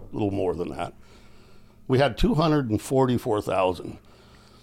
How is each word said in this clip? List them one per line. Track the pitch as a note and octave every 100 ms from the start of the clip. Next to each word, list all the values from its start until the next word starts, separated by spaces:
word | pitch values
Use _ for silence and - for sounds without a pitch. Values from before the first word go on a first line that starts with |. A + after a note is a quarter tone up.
| -
little | - G2
more | G2 F#2
than | D#2+ F2
that. | E2+ F2 - - - - - - - - - -
We | B2+
had | C#3 A2
two | F3+ D#3
hundred | D#3+ D3+ A#2+
and | G#2+
forty-four | - C3+ C3 A#2+ B2 G#2
thousand. | - F#2 F#2 F2 - - - - - - - -